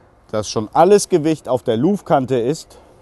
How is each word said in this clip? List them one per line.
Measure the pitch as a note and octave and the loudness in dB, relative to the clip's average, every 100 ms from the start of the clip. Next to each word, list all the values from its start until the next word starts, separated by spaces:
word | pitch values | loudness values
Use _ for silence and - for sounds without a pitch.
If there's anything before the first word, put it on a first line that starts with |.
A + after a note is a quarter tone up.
| _ _ - | _ _ -8
dass | G#2+ G#2 | -8 -4
schon | A#2 G#2+ | -6 -2
alles | D3 F3 G3+ - | 2 4 4 2
Gewicht | F3 D3+ D#3 - | -2 0 -4 -4
auf | B2 | -4
der | - A2+ | -2 0
Luffkante | D#3 G3+ - D3+ B2 B2+ | 0 -2 -2 -2 0 -2
ist, | A#2 D#3 - - _ _ | -2 -6 -10 -20 _ _